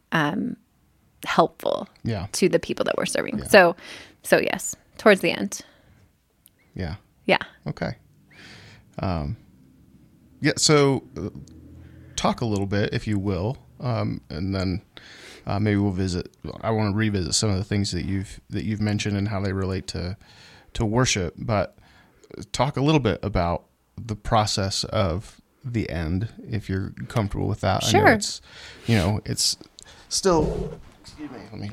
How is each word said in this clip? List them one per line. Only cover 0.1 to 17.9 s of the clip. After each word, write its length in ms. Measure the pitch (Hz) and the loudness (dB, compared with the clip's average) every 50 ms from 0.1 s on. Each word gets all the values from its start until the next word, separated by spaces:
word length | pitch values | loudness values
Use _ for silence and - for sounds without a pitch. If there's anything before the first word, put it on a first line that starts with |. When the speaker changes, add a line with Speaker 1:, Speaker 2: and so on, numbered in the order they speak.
Speaker 1:
um, 440 | - 165 147 147 - 214 - - - - _ _ _ _ _ _ _ _ _ _ _ - - | 0 0 0 0 -2 -4 -4 -6 -6 -10 _ _ _ _ _ _ _ _ _ _ _ -12 -8
helpful 640 | - - - 165 - - - - - - - - - _ _ - | 0 4 4 4 4 2 -4 -4 -2 -2 -2 -6 -10 _ _ -6
Speaker 2:
Yeah. 240 | 117 113 98 87 - | -6 -4 -4 -6 -6
Speaker 1:
to 160 | - - 247 165 | -2 2 2 4
the 120 | - 165 | 2 2
people 240 | - - - - - | 0 -2 -4 -2 -2
that 120 | - - | -2 0
we're 80 | - - | -2 -2
serving. 320 | - - - - - - 214 | -2 -2 -4 -4 -4 -4 -6
Speaker 2:
Yeah. 80 | - - | 2 8
Speaker 1:
So, 280 | - 202 180 170 180 - - - - - - - - _ | 8 10 10 8 6 0 -8 -18 -18 -18 -20 -20 -20 _
so 160 | - - - 160 | 0 2 4 4
yes, 380 | - - - - - - - - _ _ _ - | 4 2 -4 -6 -6 -8 -10 -12 _ _ _ 2
towards 220 | - 220 202 190 | 6 6 6 6
the 120 | - 170 | 4 0
end. 300 | - - 202 202 - - - - _ _ _ - - _ _ _ _ _ _ _ _ _ _ _ _ _ _ _ - | 0 -2 -4 -6 -6 -10 -14 -16 _ _ _ -20 -20 _ _ _ _ _ _ _ _ _ _ _ _ _ _ _ -10
Speaker 2:
Yeah. 200 | 85 95 - - - _ _ _ _ - | -8 -6 -6 -8 -10 _ _ _ _ -2
Speaker 1:
Yeah. 120 | - - - - - - - - | 0 0 0 0 -4 -16 -12 -10
Speaker 2:
Okay. 300 | - 151 - - - - - _ _ _ _ _ _ - - - - - - - - - - - _ - - | -8 -6 -6 -6 -6 -6 -8 _ _ _ _ _ _ -20 -20 -20 -20 -20 -20 -20 -20 -20 -20 -20 _ -10 -6
Um, 360 | - 95 90 82 73 73 113 - - - - - - - - - - _ - - - - _ - - - - - | -4 -2 -2 -2 -4 -4 -6 -8 -12 -20 -20 -20 -20 -20 -20 -20 -20 _ -20 -20 -20 -20 _ -20 -20 -20 -8 -2
yeah. 120 | - 151 - | 0 0 0
So, 460 | - - - 151 147 143 139 135 - - - - | 2 4 6 6 8 6 6 4 2 -2 -8 -10
uh, 140 | 73 87 - - 71 - - - - - - - - - - - - - - - | -8 -8 -8 -10 -12 -16 -18 -20 -20 -20 -20 -20 -20 -20 -20 -20 -20 -20 -14 -6
talk 260 | - - - 202 - | -2 -2 0 0 0
a 60 | 123 | -2
little 200 | 113 104 98 101 | 0 0 0 0
bit, 240 | 98 104 101 110 - - | 0 0 0 0 0 -2
if 120 | 120 - 110 | -4 -2 -2
you 100 | 104 98 | -2 -2
will, 400 | 95 101 95 85 92 110 139 - - - - - | 0 -2 -2 0 -2 -2 -4 -6 -12 -20 -16 -8
um, 400 | - 127 117 107 104 113 - - - - | -6 -4 -2 -2 -2 -2 -4 -6 -8 -10
and 240 | - 78 98 95 98 | -8 -6 -4 -2 -2
then, 280 | 95 95 95 90 95 - _ - - - - - - - - - - - | 0 0 0 -2 -2 -6 _ -20 -20 -20 -20 -20 -20 -20 -20 -20 -12 -6
uh, 120 | - - 113 | -4 -2 0
maybe 180 | 107 107 101 | 2 2 4
we'll 140 | 101 101 101 | 4 2 2
visit. 360 | 92 90 95 95 87 87 - - _ _ - 80 - - | 0 0 -2 0 -2 -2 -4 -6 _ _ -12 -12 -10 -6
I 100 | - 113 | -2 -2
wanna 220 | 113 107 107 104 95 | 0 0 0 0 2
revisit 400 | 107 110 107 104 95 87 73 - | 2 0 2 0 0 -2 0 0
some 160 | - 113 107 | 0 2 2
of 60 | 98 | 0
the 80 | 92 101 | 0 0
things 260 | - 101 101 98 - | 0 0 0 0 0